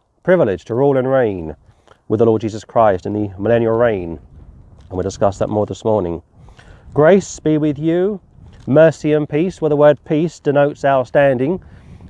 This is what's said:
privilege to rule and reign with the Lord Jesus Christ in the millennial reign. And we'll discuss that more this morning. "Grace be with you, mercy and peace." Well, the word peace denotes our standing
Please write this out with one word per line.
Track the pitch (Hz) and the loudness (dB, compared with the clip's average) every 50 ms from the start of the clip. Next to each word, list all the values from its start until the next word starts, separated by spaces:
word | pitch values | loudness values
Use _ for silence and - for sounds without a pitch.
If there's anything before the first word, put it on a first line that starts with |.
| _ _ _ _ | _ _ _ _
privilege | - - 185 175 151 110 95 90 - | -2 0 2 2 2 0 -2 -6 -6
to | - 113 | -6 -4
rule | 120 139 143 139 131 | 0 0 0 0 0
and | 123 131 | 0 0
reign | 135 135 127 110 98 92 82 80 76 _ _ _ _ _ _ _ - _ _ - | 0 0 0 0 -2 -4 -8 -10 -12 _ _ _ _ _ _ _ -20 _ _ -4
with | 107 107 | 0 0
the | 117 | 2
Lord | 113 110 110 | 2 2 0
Jesus | 113 107 98 107 - | -2 -4 -8 -8 -12
Christ | _ - 120 113 107 95 92 - | _ 0 2 4 4 2 0 -4
in | 104 101 | -6 -6
the | 104 104 101 92 90 | -4 -6 -6 -8 -6
millennial | 98 107 117 117 117 113 113 | -2 0 0 0 0 0 0
reign. | 113 120 120 110 95 87 85 82 - - - - - - - - - - - - - - - | 0 0 0 0 -2 -6 -8 -12 -12 -16 -20 -20 -20 -20 -20 -20 -20 -20 -20 -20 -20 -20 -12
And | |
we'll | 95 92 | -8 -6
discuss | 90 95 - - 107 101 98 - | -6 -6 -4 -2 -2 -2 -2 -2
that | 110 107 | -6 -4
more | 107 107 104 | -2 -4 -4
this | - 98 - - | -4 -6 -6 -4
morning. | 113 107 107 92 85 85 80 - _ _ _ - - - _ - - - - - - - | -2 -2 0 -2 -4 -6 -8 -10 _ _ _ -20 -20 -20 _ -20 -20 -20 -20 -20 -8 0
"Grace | - 147 160 190 202 175 - - - | 2 4 4 4 4 2 -2 -12 -6
be | - 156 156 151 | -4 -2 0 0
with | 147 151 143 135 | 0 -2 -4 -4
you, | 151 160 165 175 185 202 214 180 _ _ _ - - - - - - - | -4 -2 -2 0 -2 -2 -4 -8 _ _ _ -20 -20 -20 -20 -14 -6 0
mercy | 127 151 160 160 143 - - 151 151 | 4 4 6 4 4 0 -2 0 0
and | 151 151 - | 0 -2 -2
peace." | - 147 175 190 175 - | -2 -2 -2 -2 -4 -4
Well, | 160 151 | -2 -2
the | 147 | 2
word | 143 147 151 147 - - | 4 4 4 4 2 -2
peace | - 160 - 175 165 - - | -4 -2 -2 -2 -2 -4 -6
denotes | - 147 139 143 143 147 147 - - | -4 -2 2 2 2 0 -2 -2 -2
our | 139 139 131 123 | 0 0 0 -2
standing | - - 151 143 139 135 120 131 139 185 180 - - - - - - - - - | 0 0 2 2 2 2 0 -2 -2 -4 -6 -8 -16 -20 -20 -20 -20 -20 -20 -20